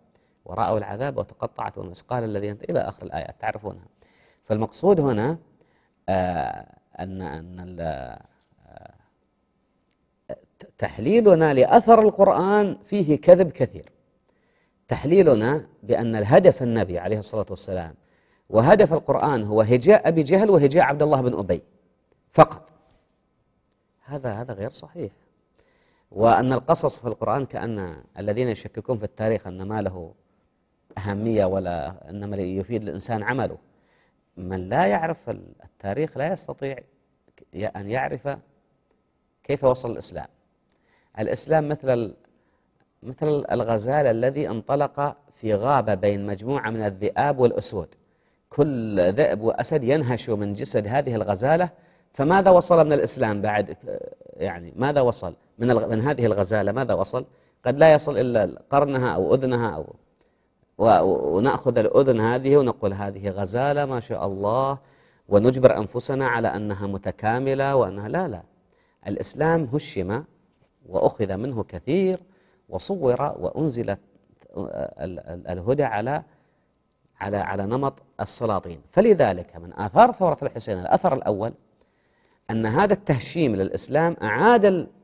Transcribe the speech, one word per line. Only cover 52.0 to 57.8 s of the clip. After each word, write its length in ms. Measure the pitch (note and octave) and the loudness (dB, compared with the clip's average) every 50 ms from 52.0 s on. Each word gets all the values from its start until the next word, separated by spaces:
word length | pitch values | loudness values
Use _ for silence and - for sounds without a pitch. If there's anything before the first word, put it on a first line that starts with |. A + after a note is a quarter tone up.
| _ _ _ | _ _ _
فماذا 360 | - C#3 D3+ F#3 G3 F#3 G3 | -2 0 2 2 4 6 6
وصل 360 | F#3 F3 F3 - F3 E3 D#3 | 6 6 6 6 4 4 6
من 80 | D3+ D3 | 4 2
الإسلام 480 | C#3+ - - - C3 B2 A2 G#2 G2+ | 0 0 -2 -2 -2 -2 -2 -2 -2
بعد؟ 360 | G2 G#2+ G#2 G#2 G2+ - F2 - - - - - - - - - - - - | -4 -2 -2 -2 -4 -4 -10 -14 -12 -12 -10 -10 -12 -14 -18 -20 -20 -20 -10
يعني 360 | - E2+ F#2+ F2 F2 E2+ E2+ C2+ | -8 -8 -8 -8 -10 -14 -14 -6
ماذا 260 | F2+ B2+ C#3+ D3 C#3+ | -4 -2 0 2 2
وصل 320 | B2+ A#2+ A2+ - G2+ F2 E2 - _ _ _ - | 2 2 0 -2 -8 -12 -12 -14 _ _ _ -2
من 120 | A#2 B2 | 0 2
الغ-، 160 | B2+ A2 A2 | 2 2 2
من 140 | - A2+ A2 | 0 -2 -2
هذه 240 | A#2 D3 D3 B2 A#2+ | -2 -2 0 0 0
الغزالة؟ 460 | A2+ G#2+ G2+ G2 F#2 A2 G#2+ G2 G2+ | 0 2 0 0 0 0 0 0 -2
ماذا 220 | G#2 C3 C3+ A#2 G2 | -2 -2 -2 -2 -2
وصل؟ 320 | F2 G2 - - B2+ - - _ _ _ _ _ _ - | -2 -2 -4 -6 -8 -8 -10 _ _ _ _ _ _ -4
قد 120 | B2 C3 | -4 4
لا 160 | C#3+ | 6